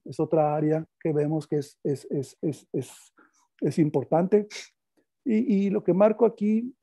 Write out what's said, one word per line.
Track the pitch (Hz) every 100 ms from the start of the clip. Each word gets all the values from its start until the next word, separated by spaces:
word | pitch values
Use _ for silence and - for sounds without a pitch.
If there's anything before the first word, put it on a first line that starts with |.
| -
Es | 143
otra | 156 156 151 151
área | 151 156 160 _
que | 170
vemos | 147 147 156 151
que | 147
es, | 139 _
es, | - 135 -
es, | 147 127 -
es, | 170 - _
es, | 143 - - - _ _ _ _ -
es | 156 170
importante. | 151 143 123 160 185 208 208 - - _ _ _ _ _ 269
Y, | 214 247 196 196
y |
lo | 202
que | -
marco | 180 214 214 226
aquí | - 208 220 247 -